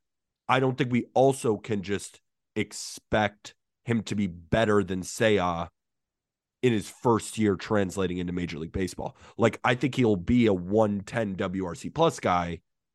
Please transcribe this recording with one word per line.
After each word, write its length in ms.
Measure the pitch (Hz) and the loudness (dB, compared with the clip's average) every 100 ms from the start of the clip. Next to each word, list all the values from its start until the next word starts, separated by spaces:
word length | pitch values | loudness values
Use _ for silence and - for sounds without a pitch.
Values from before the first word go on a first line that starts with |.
| _ _ _ _ - | _ _ _ _ 0
I 100 | 127 | 2
don't 180 | 131 131 | 2 0
think 140 | 127 | 0
we 160 | 120 - | 0 0
also 420 | 123 135 131 123 104 | 2 2 2 -2 -2
can 260 | - 104 | -2 -6
just 380 | 90 98 - - _ _ _ 107 | -4 -6 -8 -20 _ _ _ -6
expect 1000 | 101 - - - - 110 104 - - _ _ _ | -6 -8 -14 -14 -2 0 0 -2 -20 _ _ _
him 180 | - 117 | -4 -4
to 120 | - 104 | -2 -4
be 100 | 98 | -4
better 560 | 85 82 110 110 104 | -6 -2 0 4 2
than 200 | 90 95 | 2 -4
Seiya 680 | 87 - 110 101 90 85 87 _ _ _ _ _ _ _ _ _ | -6 0 2 2 0 -2 -8 _ _ _ _ _ _ _ _ _
in 100 | 127 | 0
his 160 | 107 - | 0 -4
first 500 | - 127 107 - - | -2 2 2 0 0
year 160 | 107 | 0
translating 640 | 90 - 107 95 98 92 90 | 0 0 0 0 -2 -2 -2
into 140 | 87 | -4
Major 260 | 90 87 76 | -4 -6 -6
League 140 | 82 | -8
Baseball. 440 | 95 90 - - - - - | -4 -6 -6 -12 -12 -12 2
Like, 240 | 113 - | 2 2
I 140 | 117 127 | 0 2
think 180 | 147 | 0
he'll 220 | 131 117 98 | 2 2 2
be 300 | 85 123 110 | 2 4 4
a 60 | |
one 500 | 92 87 107 107 101 | 2 2 2 2 0
ten 320 | 95 117 104 | -4 -4 -4
W 300 | 92 98 92 | -4 -4 -4
R 120 | 90 82 | -6 -8
C 140 | 87 | -8
plus 280 | - 165 - | 0 0 0
guy 420 | 107 90 85 82 _ _ _ | 0 0 -2 -8 _ _ _